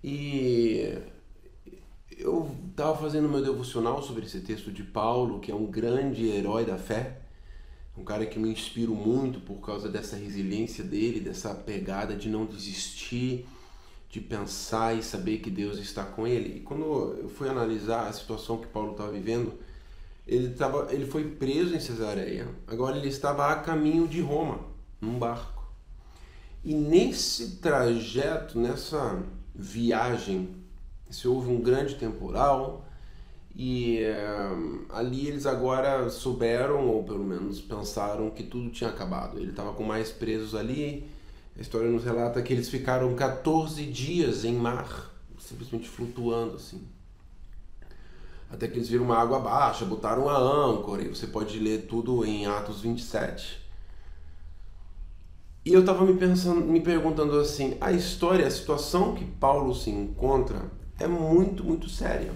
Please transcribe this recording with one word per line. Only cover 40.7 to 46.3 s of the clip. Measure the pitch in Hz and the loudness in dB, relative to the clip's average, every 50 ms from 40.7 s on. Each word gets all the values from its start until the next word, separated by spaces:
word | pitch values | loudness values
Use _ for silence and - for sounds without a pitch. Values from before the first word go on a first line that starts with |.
| 131 147 147 147 147 143 - - - - - - - - - - - | -2 -2 -2 -4 -4 -6 -10 -10 -12 -16 -16 -16 -18 -18 -18 -18 -12
A | - | -12
história | 113 - - 110 113 117 | -10 -4 -2 0 2 4
nos | 120 117 | 2 2
relata | 113 123 117 117 117 117 120 131 | 2 0 0 2 0 0 0 0
que | 120 - | 0 2
eles | 127 120 117 - | 2 0 0 0
ficaram | - 127 - 127 127 127 127 127 123 | -4 -2 0 2 2 4 4 2 4
quatorze | 123 139 127 117 - - 156 156 165 160 156 - 147 147 | 4 2 2 0 0 2 4 4 4 4 2 -4 -6 -6
dias | 135 120 117 127 147 175 175 160 127 107 95 107 | -6 -4 -4 -4 0 2 4 4 4 2 2 0
em | 117 120 | 0 2
mar, | 120 117 117 123 - - - - - - - - - - - - - | 2 2 2 2 0 -4 -6 -8 -10 -12 -12 -14 -16 -16 -16 -16 -16
simplesmente | - - 113 120 120 - 117 113 - | -16 -14 -12 -12 -10 -6 -6 -6 -6
flutuando, | - - - 120 117 120 123 120 117 | -6 -8 -8 -8 -6 -4 -2 0 0